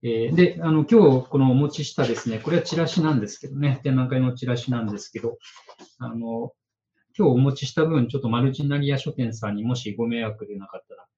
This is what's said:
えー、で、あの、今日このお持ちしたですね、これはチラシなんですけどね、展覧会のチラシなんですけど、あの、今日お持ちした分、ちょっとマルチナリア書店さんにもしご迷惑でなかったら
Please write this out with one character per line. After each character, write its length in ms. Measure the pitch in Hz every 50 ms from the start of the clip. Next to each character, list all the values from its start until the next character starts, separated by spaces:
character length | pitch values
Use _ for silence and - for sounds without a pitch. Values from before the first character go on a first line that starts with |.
| -
え 260 | 120 113 113 117 131
ー、 40 | 151
で、 240 | 170 180 165 - -
あ 100 | 165 160
の、 140 | 156 156 151
今 360 | - 233 226 196 147 131 127
日 60 | 127
こ 100 | - -
の 120 | 147 131 131
お 60 | 123
持 140 | 135 147 147
ち 160 | - - 147
し 100 | - -
た 80 | - 139
で 120 | 117 117
す 140 | - - 120
ね、 100 | 110 110
こ 120 | - 151
れ 60 | 165
は 60 | 170 -
チ 120 | - 160
ラ 100 | 160 165
シ 160 | 151 - 180
な 120 | 156 156 151
ん 60 | 123
で 80 | 104
す 120 | 104 - -
け 80 | -
ど 80 | - 139
ね、 240 | 135 147 143 131 - -
展 120 | 143 131
覧 140 | 131 127 127
会 100 | 135 127
の 140 | 127 127 123
チ 120 | - -
ラ 120 | 120 123
シ 120 | 117 - -
な 120 | 127 117
ん 60 | 113
で 100 | 104 104
す 120 | 101 - -
け 120 | _ 113
ど、 160 | - 117 - - _ - - - - - - _ - _ _ _
あ 100 | 127 117
の、 420 | 113 113 117 113 113 113 117 - _ _ _ _ _ _ _ _ _ _ _ _ _
今 120 | - 208 151
日 20 |
お 60 | 123
持 160 | 123 131 139 135
ち 120 | - 143
し 80 | - -
た 120 | - 156
分、 240 | 165 165 147 120 117
ち 60 | -
ょ 40 | 135
っ 20 |
と 60 | 135 113
マ 120 | 113 120
ル 100 | 127 135
チ 160 | 135 - 147
ナ 100 | 143 139
リ 140 | 143 143 139 139
ア 40 |
書 160 | 127 - 156 -
店 200 | - 127 113 110
さ 160 | 107 110 104
ん 60 | 101
に 80 | 104 110
も 120 | 120 131
し 180 | 123 - 107 101
ご 120 | - 117
迷 160 | 117 117 117 113
惑 220 | 110 107 - 107
で 100 | 101 104
な 100 | 98 95
か 120 | - - -
っ 60 | _
た 80 | _ -
ら 120 | - - _ _